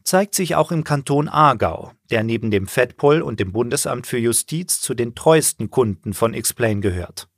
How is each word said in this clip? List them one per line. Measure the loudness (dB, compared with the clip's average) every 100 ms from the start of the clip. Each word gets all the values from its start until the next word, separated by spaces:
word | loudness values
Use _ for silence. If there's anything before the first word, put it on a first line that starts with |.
zeigt | 0 0 0 -2
sich | 0 0
auch | 2
im | 0
Kanton | 0 -2 0 0 2
Aargau, | 4 4 4 -2 -2 -12 _ -4
der | -2
neben | 0 -2 0
dem | 0 0
fedpol | 0 0 2 2 2
und | 0 -4
dem | -2
Bundesamt | 0 -2 -2 -2 -6 -4
für | -2
Justiz | 0 0 -2 -6 -4 -6
zu | -4
den | -4 -4 0
treuesten | 4 4 2 -4 -2
Kunden | 0 0 0 -6
von | -2 -2
Explain | 0 -6 -2 0 0
gehört. | -2 -2 -8 -14 -18